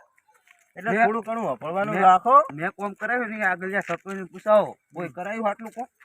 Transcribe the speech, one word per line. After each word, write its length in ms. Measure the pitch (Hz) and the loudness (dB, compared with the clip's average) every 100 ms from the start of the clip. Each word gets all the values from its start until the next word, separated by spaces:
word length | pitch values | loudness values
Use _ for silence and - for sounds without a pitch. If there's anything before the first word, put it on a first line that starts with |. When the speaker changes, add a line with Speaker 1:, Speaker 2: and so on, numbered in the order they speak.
| _ _ _ _ _ _ _ 175 | _ _ _ _ _ _ _ -10
Speaker 1:
એટલે 160 | 190 | -4
Speaker 2:
મેં 140 | 202 226 | 2 2
Speaker 1:
થોડું 160 | 226 | 0
ઘણું 240 | 214 226 185 | -4 -6 -4
વાપરવાનું 480 | 127 147 185 208 | -4 -4 -4 -2
Speaker 2:
મેં 100 | 190 | 4
Speaker 1:
રાખો. 400 | 190 185 233 277 311 | 6 6 6 6 6
Speaker 2:
મેં 180 | 143 175 | -2 -6
કોમ 220 | 190 202 | -6 -8
કરાયું 360 | 190 214 247 226 | -8 -4 -4 -4
ને 160 | 220 196 | -4 -2
આગળ 240 | 180 185 | -2 -4
જ્યાં 120 | 196 | -4
સરપંચને 420 | 175 170 190 196 | -4 -8 -8 -10
પૂછાવો, 540 | 185 185 214 214 156 104 _ | -10 -8 4 4 4 -6 _
કોઈ 140 | 156 170 | -10 -10
Speaker 1:
હમ. 60 | |
Speaker 2:
કરાયું 360 | 127 190 226 214 | -10 -8 -4 -4
આટલું 220 | 208 220 | -6 -10
કોમ? 160 | 226 247 _ | -14 -14 _